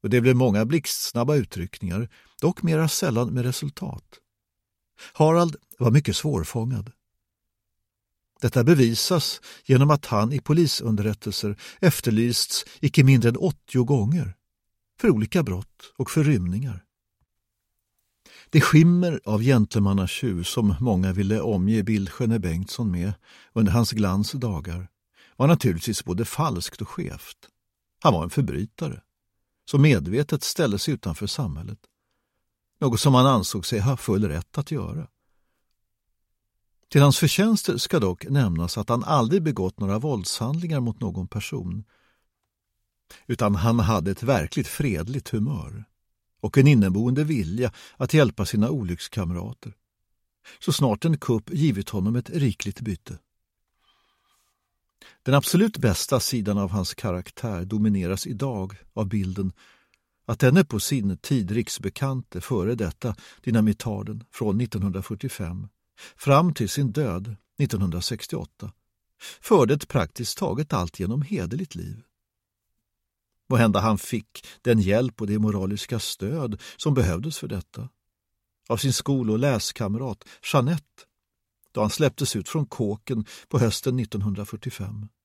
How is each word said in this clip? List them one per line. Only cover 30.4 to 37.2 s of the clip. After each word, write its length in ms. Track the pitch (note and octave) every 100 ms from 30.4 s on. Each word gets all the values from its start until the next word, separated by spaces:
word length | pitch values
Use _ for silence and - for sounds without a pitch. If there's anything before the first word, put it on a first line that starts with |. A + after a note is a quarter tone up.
ställde 360 | - - C#3+ G2+
sig 160 | -
utanför 320 | C#3 - E2+ G#2
samhället, 520 | - A2+ D2+ F#2+ G#2+ _ _ _ _ _ _ _ _ _ _
något 200 | C#3 A2+
som 140 | C#3+
han 120 | B2+ C3
ansåg 400 | B2 F#2 G#2 -
sig 140 | A2+
ha 160 | G#2+ C3+
full 280 | - G2
rätt 340 | G#2 D2+ - -
att 120 | C#3+
göra. 380 | D3+ E2+ D#3 C#3 _ _ _ _ _ _ _ _ _ _ _ _ _ _ _ _ _ _
Till 140 | D3
hans 160 | C#3+
förtjänster 580 | C3